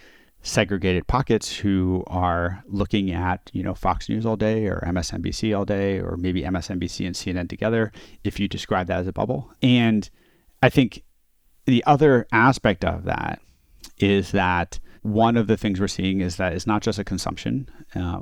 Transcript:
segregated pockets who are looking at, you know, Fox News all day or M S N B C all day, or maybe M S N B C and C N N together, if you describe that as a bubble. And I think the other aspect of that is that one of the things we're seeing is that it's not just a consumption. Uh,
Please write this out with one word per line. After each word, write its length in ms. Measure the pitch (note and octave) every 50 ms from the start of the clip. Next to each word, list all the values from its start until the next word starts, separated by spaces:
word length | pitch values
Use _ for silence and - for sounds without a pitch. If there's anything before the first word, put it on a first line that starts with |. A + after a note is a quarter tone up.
| - - _ _ _ _ _ _ -
segregated 640 | - - B2 G#2 - G2+ F#2 F#2+ F#2 F2+ F2 - -
pockets 480 | - B2+ C#3 - A2+ G#2 - - -
who 480 | - - G2+ G2 F#2+ F#2 F2+ F#2 F#2 -
are 560 | - F#2 F2+ F2+ F2 E2+ F2 F2 F2 F#2 - -
looking 440 | - G2+ G2 G2+ - - G#2 G2 F#2+
at, 400 | E2+ E2 F2+ F2+ F#2 - - -
you 120 | - F2+ F2+
know, 100 | F#2+ F2+
Fox 340 | - - F#2 F2+ - - -
News 160 | A2 A2 A2+
all 120 | A2+ A2
day 300 | G2+ G#2+ G#2+ A2 A2 G#2+
or 180 | F#2+ F2 E2+ -
M 120 | F2 F#2
S 160 | F2+ F2 -
N 80 | - F2
B 120 | E2+ F2+
C 200 | - - A2+ A2
all 120 | G#2 G2 G2
day, 340 | G#2 G2+ G2 G2 G2 G2 F#2+
or 180 | F2+ F2 F#2
maybe 280 | F2 F2 F#2 F2+ F#2 -
M 100 | F2+ F#2
S 160 | F2 - -
N 80 | F#2 F2+
B 80 | F#2
C 200 | F2 - - G2
and 100 | F2+ F2+
C 140 | - - G2
N 80 | F2+ F2+
N 100 | E2+ E2+
together, 420 | - - G#2+ A2 A#2 A2+ A2 G#2 - - - - - -
if 160 | - G2+ - -
you 80 | G2+
describe 400 | G2 - F#2+ - - G#2+ F#2 F#2
that 140 | F2+ F2+ F2+
as 80 | F2+ F#2+
a 40 |
bubble. 400 | - G2 G#2 A#2 C3 C#3+ C3 - - -
And 460 | - B2 B2 A#2+ A#2 A2+ A2 G#2 - - - _ _ _ _ _ _ _ _ -
I 60 | - B2
think 340 | - D3+ B2+ G2+ - - - _ _ _ _ _ _ _ _ _ _ _ -
the 160 | C3+ B2+ A#2 -
other 400 | D#3 D3 C3+ D#3 D3 C3 A#2 - -
aspect 540 | - A2+ A#2+ C3+ B2+ - - A2 F#2 - -
of 200 | E2 E2 E2 F2
that 360 | - G1+ - - - G1+ - _ _ _ _ _ _ _ - - - - -
is 320 | G2+ G2 G2+ G2 F#2 -
that 480 | - G2 F#2 F2+ F2+ F2 E2+ - - - - - - -
one 340 | - G#2+ G#2 A2 A2+ A#2 A#2
of 120 | A#2 G#2+ G2+
the 80 | A2
things 240 | G2+ - G#2+ F#2+ F#2
we're 80 | G2+ F#2+
seeing 320 | - - F#2 F#2 F#2+ G2
is 160 | F#2 F2+ F2+
that 160 | - F#2 F2+
it's 140 | E2 F#2+ -
not 160 | A2+ G#2+ G#2
just 160 | - A2+ F#2+ G2+
a 60 | G2+
consumption. 640 | - G2 F2 - - F2 - - A2 A#2+ C#3 C3 - - - - - -
Uh, 260 | F#2 F2+ F2 F2 F#2